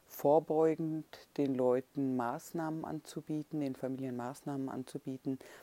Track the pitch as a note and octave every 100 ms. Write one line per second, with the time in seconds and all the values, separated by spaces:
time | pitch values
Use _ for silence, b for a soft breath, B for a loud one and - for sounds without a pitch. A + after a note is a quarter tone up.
0 | _ - C#3+ D#3 D#3 D#3 D#3+ D#3 D#3+ D#3
1 | D3+ - - - C#3+ B2+ B2+ B2 - -
2 | C3+ B2+ A#2+ D3 - E3+ D#3+ D#3+ D#3 D#3
3 | - - - D3+ D3+ D#3 C#3 C3 C3 C3
4 | C3+ B2 B2 C#3+ - C#3 C3+ C3 B2+ C#3+
5 | - C3 C#3+ C3 B B